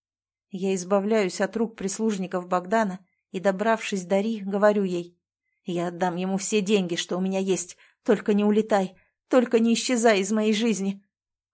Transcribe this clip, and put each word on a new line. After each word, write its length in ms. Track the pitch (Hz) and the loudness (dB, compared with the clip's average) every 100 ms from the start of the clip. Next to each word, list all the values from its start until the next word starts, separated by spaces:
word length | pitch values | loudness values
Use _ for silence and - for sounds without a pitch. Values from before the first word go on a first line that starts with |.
| _ _ _ _ _ | _ _ _ _ _
Я 220 | 185 190 190 | -6 -2 -2
избавляюсь 680 | 180 202 196 220 185 - | 0 0 2 0 0 -2
от 160 | 196 214 | -2 -2
рук 180 | 226 226 | -4 -4
прислужников 720 | 190 - 220 202 180 185 180 | -6 -2 -2 -2 -4 -6 -2
Богдана 580 | 180 180 226 214 185 _ _ _ | -4 0 0 0 -4 _ _ _
и, 80 | 190 | -4
добравшись 640 | 185 190 214 220 - 196 175 | -2 0 0 0 -2 -6 0
до 160 | 196 | 0
Ри, 200 | 214 220 | 0 -4
говорю 420 | 196 196 208 208 | -4 2 4 4
ей: 340 | 196 175 175 _ _ _ _ _ | 0 -4 -8 _ _ _ _ _
«Я 240 | - 175 175 | -6 -4 -4
отдам 280 | 175 180 175 | -2 -2 -2
ему 220 | 185 190 | -2 -2
все 240 | - 214 | 0 0
деньги, 340 | 190 208 180 170 | 2 2 0 -4
что 220 | - 175 | -4 -4
у 40 | |
меня 180 | 190 190 | -2 -2
есть. 380 | 190 175 - - _ _ | -2 -2 -4 -12 _ _
Только 320 | - 202 - 202 | 0 2 2 2
не 80 | |
улетай, 520 | 208 214 220 208 185 - _ _ _ | 4 2 2 0 0 -6 _ _ _
только 300 | 262 240 233 | 2 4 2
не 140 | 226 | 2
исчезай 460 | 226 - 247 226 202 | 2 0 2 4 4
из 120 | 190 | 2
моей 220 | 220 214 | 0 0
жизни». 500 | 208 233 190 196 196 _ _ _ _ _ | 2 0 0 -2 -6 _ _ _ _ _